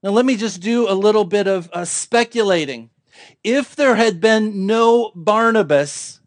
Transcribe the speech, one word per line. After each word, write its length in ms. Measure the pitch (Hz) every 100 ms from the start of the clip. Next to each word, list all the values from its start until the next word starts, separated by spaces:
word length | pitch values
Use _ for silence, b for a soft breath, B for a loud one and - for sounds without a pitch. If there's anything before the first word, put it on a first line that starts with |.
Now, 60 | 196
let 140 | 208
me 120 | 254 240
just 240 | 220 180
do 280 | 190 233 226
a 60 |
little 300 | 190 202 214
bit 240 | 190 202 196
of, 200 | 190 170
uh, 120 | 175
speculating. 1040 | 175 - - 233 233 233 208 175 147 123 117 _ _ B B B
If 320 | 208 254 262
there 220 | - 277 220
had 240 | 226 180
been 460 | 214 220 214 202 190
no 440 | 226 233 233 220 175
Barnabas 1040 | 160 214 226 226 165 143 143 - - -